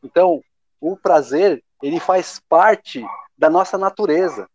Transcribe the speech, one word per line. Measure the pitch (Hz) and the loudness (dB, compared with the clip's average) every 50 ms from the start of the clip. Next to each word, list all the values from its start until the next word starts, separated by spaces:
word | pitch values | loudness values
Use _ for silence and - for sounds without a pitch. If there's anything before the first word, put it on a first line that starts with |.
Então, | _ 127 _ 170 180 185 170 139 - _ _ _ _ _ _ _ | _ -4 _ 2 2 2 2 -2 -4 _ _ _ _ _ _ _
o | - 160 190 | -8 -8 -8
prazer, | 190 _ 190 175 156 143 120 131 151 190 202 165 127 _ _ _ _ | -4 _ 2 2 2 2 0 -2 0 0 0 0 -2 _ _ _ _
ele | - 143 156 170 | -8 -6 -6 -6
faz | - - 185 185 175 - - - _ _ | -2 0 0 0 -2 -4 -12 -20 _ _
parte | - 165 185 214 214 - _ - - - 233 101 - - - - _ _ | 2 4 4 4 2 0 _ -16 -14 -14 -12 -14 -16 -18 -20 -20 _ _
da | - 311 | 0 2
nossa | 320 - 190 180 - 190 | 2 2 0 0 -4 -4
natureza. | 190 190 190 - 214 190 151 165 185 175 143 113 95 _ | -4 -4 -4 -4 -2 0 0 0 0 -2 -4 -8 -16 _